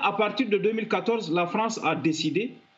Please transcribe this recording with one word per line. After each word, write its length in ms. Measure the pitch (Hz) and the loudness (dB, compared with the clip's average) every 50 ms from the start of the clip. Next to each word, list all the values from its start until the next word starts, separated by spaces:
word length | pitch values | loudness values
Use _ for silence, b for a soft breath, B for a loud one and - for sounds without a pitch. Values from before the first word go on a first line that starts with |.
à 120 | - 202 - | 0 -2 0
partir 340 | 208 214 208 202 - 254 208 | 2 0 0 0 -2 0 2
de 100 | 202 190 | 2 2
deux 140 | 170 214 | 2 2
mille 160 | 220 220 214 - | 0 0 -2 0
quatorze, 420 | 202 180 - 226 233 220 185 160 | -2 0 2 0 0 0 0 -2
la 160 | 165 175 175 | 0 0 0
France 320 | 170 - 208 220 226 - - - | 0 0 0 0 0 -2 -2 0
a 100 | 160 - | 0 0
décidé 600 | 180 123 160 156 - 156 156 139 180 233 269 - - - _ _ | 2 0 0 0 0 -2 0 0 0 -2 -2 -8 -12 -20 _ _